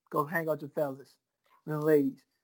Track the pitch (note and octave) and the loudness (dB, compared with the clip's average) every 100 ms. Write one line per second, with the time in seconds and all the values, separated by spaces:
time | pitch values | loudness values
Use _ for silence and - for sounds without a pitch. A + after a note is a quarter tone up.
0 | _ D#3 C#3+ E3 D#3+ C#3+ C#3+ D#3+ C#3+ C3+ | _ -2 -2 -2 -2 -4 -4 -4 -4 -6
1 | C#3 _ _ _ _ _ - D3+ D3+ D3+ | -16 _ _ _ _ _ -8 -2 4 4
2 | C3+ - _ _ | 4 -4 _ _